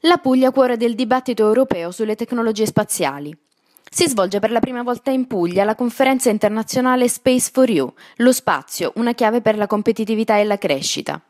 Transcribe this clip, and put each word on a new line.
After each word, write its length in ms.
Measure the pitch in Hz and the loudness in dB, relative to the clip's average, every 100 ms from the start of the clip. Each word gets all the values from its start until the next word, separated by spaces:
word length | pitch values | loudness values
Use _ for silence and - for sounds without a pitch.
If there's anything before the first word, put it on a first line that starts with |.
| 330 | 4
La 120 | 349 | 2
Puglia 340 | 269 262 254 | 4 4 4
cuore 240 | 262 254 233 | 4 2 2
del 200 | 233 220 | -2 -2
dibattito 520 | 240 254 254 226 214 | 0 0 -2 0 2
europeo 420 | 226 262 180 170 | 4 2 -2 -4
sulle 260 | 180 214 220 | -6 -4 -4
tecnologie 500 | 226 240 226 214 220 | -4 -2 -2 0 0
spaziali. 680 | - 208 - 151 139 147 160 _ _ _ _ _ | 0 0 -2 -2 -4 -12 -16 _ _ _ _ _
Si 160 | - 339 | -2 0
svolge 300 | 226 202 196 | 0 0 0
per 120 | 214 | -2
la 80 | 226 | -2
prima 240 | 233 247 | -2 -4
volta 280 | 240 240 - | -6 -4 -2
in 160 | 262 254 | -2 -2
Puglia 360 | 202 170 180 | -2 0 0
la 120 | 202 220 | 0 0
conferenza 540 | 247 - 269 262 240 | -4 0 0 2 0
internazionale 800 | 208 208 220 220 254 254 254 240 | 0 0 -2 -4 -2 0 2 0
Space 420 | - 262 254 - | 0 0 0 0
for 160 | - 254 | 2 2
You, 240 | 175 127 - - - | 2 -2 -8 -20 2
lo 160 | 247 | 2
spazio, 580 | 254 - 151 - - 165 - | 2 0 -4 -4 -6 -6 -2
una 180 | 233 | -4
chiave 260 | 240 220 233 | 0 0 2
per 160 | 220 214 | 0 0
la 100 | 208 | -2
competitività 720 | 214 214 220 214 220 220 208 | 0 -2 -2 -2 -2 2 2
e 60 | |
la 140 | 208 202 | 2 0
crescita. 680 | 185 139 - - - 156 | -2 -2 -4 -6 -8 -10